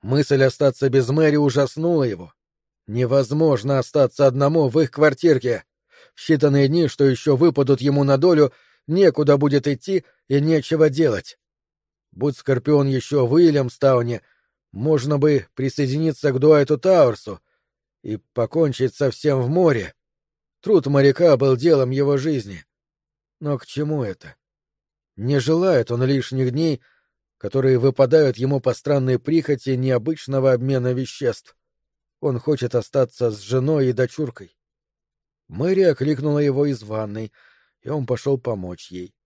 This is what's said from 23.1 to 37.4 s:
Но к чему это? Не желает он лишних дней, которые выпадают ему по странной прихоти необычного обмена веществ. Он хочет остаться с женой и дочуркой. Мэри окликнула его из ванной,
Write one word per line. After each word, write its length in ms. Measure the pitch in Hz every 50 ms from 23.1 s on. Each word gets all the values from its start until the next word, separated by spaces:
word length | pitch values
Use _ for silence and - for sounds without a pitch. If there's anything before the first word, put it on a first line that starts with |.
| _ _ _ _ _ _
Но 200 | 156 147 143 123
к 80 | -
чему 360 | - - 139 151 147 156 147 127
это? 340 | 104 92 _ - - - _ _ _ _ _ _ _ _ _ _ _ _ _ _ _ _
Не 240 | - 101 123 143 139
желает 500 | 120 120 160 165 185 190 175 131 117 -
он 120 | 120 120 127
лишних 480 | 127 139 135 120 - 131 131 131 123 123
дней, 280 | 143 165 165 147 123 _ _ _ _ _ _ _ _ _ _ _
которые 420 | _ - 101 - 135 131 131 131 123
выпадают 600 | 117 135 127 - 139 123 151 160 151 135 120 -
ему 220 | 123 131 143 139
по 120 | - - -
странной 460 | - - - 147 139 131 127 127 120
прихоти 520 | _ - 156 165 160 - 147 120 - 135
необычного 840 | 131 123 127 131 131 120 110 143 160 151 - - 135 135 131 135 127
обмена 420 | 120 123 131 135 131 123 127 127
веществ. 600 | 123 131 123 - - 139 123 107 - _ _ _ _ _ _ _ _ _ _ _ _ _ _ _ _
Он 180 | - 147 131 120
хочет 360 | - - 151 131 127 120 -
остаться 560 | 120 110 - - 143 131 120 - - 123 117
с 100 | 107 104
женой 480 | 98 104 120 131 127 143 156 151 135 127
и 40 | 123
дочуркой. 640 | 110 127 123 - - 156 127 117 - 98 87 _ _ _ _ _ _ _ _ _ _ _ _ _ _ _ _ _ _ _ _
Мэри 340 | 135 95 135 180 190 190 196
окликнула 560 | 175 147 - 131 147 151 123 139 151 147 147
его 260 | 147 143 135 135 143
из 180 | 147 139 113 110
ванной, 500 | 104 107 110 110 107 101 110 110 107 _ _